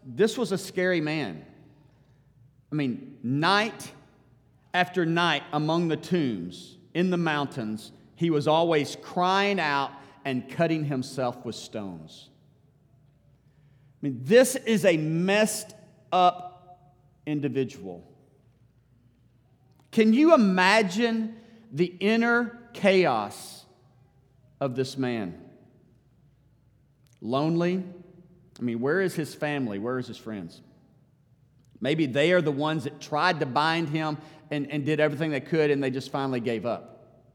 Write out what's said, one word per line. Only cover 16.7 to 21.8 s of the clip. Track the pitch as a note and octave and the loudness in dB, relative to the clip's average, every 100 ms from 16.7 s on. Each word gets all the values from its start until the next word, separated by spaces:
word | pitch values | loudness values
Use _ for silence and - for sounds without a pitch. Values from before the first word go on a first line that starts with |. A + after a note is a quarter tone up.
| - - _ _ _ - | -20 -20 _ _ _ -6
individual. | D3+ C#3+ B2+ C3 - F#2+ F2 - - _ _ _ _ _ _ _ _ _ _ _ _ _ _ _ _ _ | -2 -2 -2 -2 -6 -14 -14 -18 -20 _ _ _ _ _ _ _ _ _ _ _ _ _ _ _ _ _
Can | - A3 | 2 4
you | A3+ D#4 | 6 8
imagine | D#4+ G#3 F3+ F3+ G#3+ G#3 F3+ A#3+ A3+ A3 - - - - | 8 6 6 6 6 4 0 0 0 -4 -10 -20 -20 -16
the | C3+ | -2